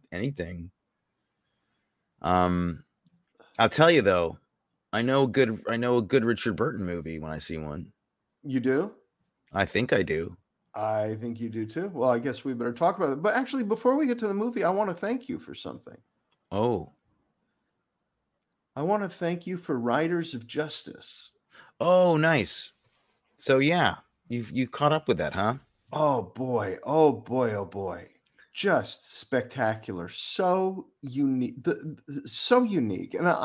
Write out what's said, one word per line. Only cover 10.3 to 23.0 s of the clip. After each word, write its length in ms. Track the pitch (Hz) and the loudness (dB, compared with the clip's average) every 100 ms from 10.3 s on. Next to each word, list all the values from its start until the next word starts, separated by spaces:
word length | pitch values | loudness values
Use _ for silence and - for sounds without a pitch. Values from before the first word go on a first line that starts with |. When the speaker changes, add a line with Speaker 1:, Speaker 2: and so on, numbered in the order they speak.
| 87 _ _ _ 107 | -10 _ _ _ -6
Speaker 2:
I 400 | 110 110 107 107 | -2 -2 -2 -4
think 240 | 120 113 | -8 -8
you 100 | 117 | -8
do, 160 | 110 110 | -6 -6
too. 240 | 165 196 | -6 -6
Well, 200 | 151 127 | 0 2
I 100 | 120 | 2
guess 240 | 135 120 | 0 -6
we 100 | 139 | -6
better 200 | 120 120 | -4 -4
talk 240 | 120 165 185 | 0 0 2
about 140 | 156 | 0
it. 80 | 135 | 0
But 140 | 202 247 | 0 0
actually, 280 | 254 269 | 0 -2
before 320 | 208 226 247 269 | -2 0 2 2
we 120 | 285 | 2
get 100 | 240 | 0
to 80 | 214 | -2
the 60 | |
movie, 300 | 196 233 233 | -2 -2 0
I 80 | 175 | 0
wanna 220 | 190 208 | 2 0
thank 360 | 170 202 254 - | -2 -4 -4 -6
you 80 | 78 | -10
for 140 | - | -10
something. 440 | - - - - - _ _ _ _ - | -14 -12 -12 -16 -20 _ _ _ _ -6
Speaker 1:
Oh. 420 | 98 120 101 71 _ _ _ _ _ _ _ _ _ _ _ _ _ _ _ _ _ _ 135 | 0 0 0 -6 _ _ _ _ _ _ _ _ _ _ _ _ _ _ _ _ _ _ -4
Speaker 2:
I 60 | |
wanna 280 | 165 208 196 | 0 0 -2
thank 360 | - 170 175 180 | -4 -4 -4 -4
you 120 | 180 | -6
for 200 | - 131 | -4 -2
Riders 540 | 117 135 165 175 165 | 0 2 2 0 -4
of 140 | 123 113 | -8 -8
Justice. 840 | 135 151 - - - - - - _ _ - - - | -6 -4 -6 -12 -16 -16 -18 -20 _ _ -20 -14 -2
Speaker 1:
Oh, 380 | 170 185 180 156 | 4 6 6 6
nice. 560 | 160 143 92 - - _ _ _ | 6 4 2 -4 -8 _ _ _